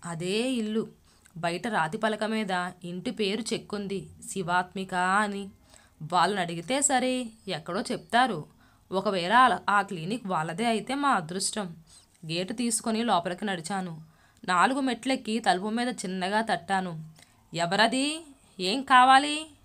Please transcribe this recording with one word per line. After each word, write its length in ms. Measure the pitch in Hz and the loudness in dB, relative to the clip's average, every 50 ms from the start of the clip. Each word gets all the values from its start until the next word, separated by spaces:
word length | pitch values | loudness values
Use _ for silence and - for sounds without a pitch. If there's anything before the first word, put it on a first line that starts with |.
| - | -8
అదే 460 | 175 170 160 165 180 196 214 233 262 | -8 -8 -6 -4 -2 -2 0 0 0
ఇల్లు. 380 | 269 240 214 214 214 220 214 - - _ _ _ _ _ _ - _ | 0 -2 -2 -2 -2 -2 -2 -4 -8 _ _ _ _ _ _ -20 _
బయట 320 | 165 165 175 170 180 - 240 | -6 -4 -2 -4 -2 -4 -2
రాతి 300 | 214 190 160 156 160 220 | 0 0 0 0 -2 -2
పలక 260 | 220 220 214 214 214 | -2 -2 0 0 -2
మీద 460 | 208 220 220 220 185 190 180 175 180 180 - - | -2 -2 -2 -2 -2 -2 -2 -2 -4 -8 -12 -12
ఇంటి 260 | 175 175 180 165 254 | -10 -10 -8 -6 -8
పేరు 440 | 208 190 220 190 196 220 233 - 226 | -4 -2 -2 -2 -2 -2 -4 -4 -4
చెక్కుంది, 540 | 185 - - - 208 202 196 196 190 - - - - - - | -6 -6 -6 -8 -8 -6 -6 -6 -8 -8 -10 -16 -18 -16 -10
శివాత్మిక 640 | - 196 185 160 175 180 180 185 - 196 190 185 190 | -8 -6 -4 0 0 0 0 -2 -6 -10 -8 -4 -2
అని. 540 | 180 180 185 190 202 214 202 202 196 202 196 - - _ _ - - - - _ _ 160 147 - | 0 0 2 2 2 2 0 -2 -6 -10 -10 -14 -20 _ _ -20 -20 -20 -20 _ _ -12 0 2
వాళ్ళని 280 | 151 165 180 208 202 | 4 4 4 4 0
అడిగితే 420 | 175 170 170 165 165 165 254 277 269 | -2 -2 -2 -8 -4 -2 -2 0 2
సరే, 440 | - 269 254 240 254 254 254 247 226 220 - _ - | 2 2 2 2 2 0 -2 -4 -6 -10 -14 _ -6
ఎక్కడో 320 | 180 147 160 - 170 196 | -6 -6 -6 -4 -4 -4
చెప్తారు. 640 | 240 - 247 175 - - - 233 254 262 214 156 147 - - - - - _ _ _ _ 180 | -4 -4 -6 -6 -6 0 2 4 4 4 2 -4 -8 -10 -16 -20 -20 -20 _ _ _ _ -2
ఒకవేళ 400 | 190 190 214 196 185 170 175 208 | 0 0 0 0 0 0 4 6
ఆ, 260 | 240 262 254 - - - - | 8 8 8 6 2 0 2
ఆ 140 | 196 208 196 | 2 2 2
క్లినిక్ 440 | 196 202 170 160 180 214 254 - | 2 -4 -6 -4 -4 -4 -6 -4
వాళ్ళదే 380 | 190 185 160 156 165 165 170 226 | -2 -2 -2 -2 -2 -2 -2 0
అయితే 300 | 240 226 214 208 - 254 | 0 0 0 -2 -2 -4
మా 140 | 277 285 277 | 0 2 2
అదృష్టం. 680 | 254 196 170 151 180 190 190 - - 214 202 180 165 - - _ - - _ _ _ _ - | 2 2 0 -2 -6 -4 -4 -4 -4 -4 -6 -8 -10 -16 -20 _ -20 -20 _ _ _ _ -8
గేటు 260 | 160 160 170 185 185 262 | -6 -4 -4 -2 -4 -4
తీసుకొని 520 | 220 247 233 226 - - 233 226 214 233 | -2 -2 0 0 -2 -2 -2 -2 0 2
లోపలికి 400 | 233 202 175 170 190 175 180 - | 2 2 2 2 0 -6 -4 -4
నడిచాను. 560 | 214 190 175 160 - 202 196 185 180 165 156 160 - _ _ _ _ _ _ - - | -4 -4 -4 -6 -6 -6 -6 -6 -6 -10 -12 -16 -20 _ _ _ _ _ _ -4 -2
నాలుగు 320 | 180 175 175 208 262 269 | 2 4 4 4 4 2
మెట్లెక్కి 580 | 269 262 240 226 - 262 269 262 262 - 214 233 | 0 -2 -2 -2 -2 -2 -2 -2 -2 -2 -4 0
తలుపు 280 | 226 208 180 185 185 | 4 2 2 2 2
మీద 220 | 214 214 233 240 247 | -4 -2 -2 -2 -4
చిన్నగా 520 | 240 - - 190 185 185 180 185 202 214 | -4 -6 -6 -6 -6 -4 -4 0 0 0
తట్టాను. 640 | 226 220 202 175 - - 196 190 185 180 170 156 160 - - - - _ _ _ _ _ - | 0 0 -2 -4 -2 -2 -2 -2 -2 -2 -6 -10 -12 -14 -18 -20 -20 _ _ _ _ _ -4
"ఎవరది? 720 | 160 170 170 185 202 214 233 196 262 269 294 311 320 330 294 277 _ _ - _ - | -4 -2 0 4 4 4 4 4 2 0 -2 -2 -6 -10 -16 -20 _ _ -20 _ -6
ఏం 220 | 185 185 202 277 269 | -4 -2 -2 -2 0
కావాలి?" 640 | - 269 254 254 262 262 269 285 294 294 302 311 311 302 - - | 6 8 8 10 10 8 8 6 4 -2 -4 -6 -10 -18 -20 -20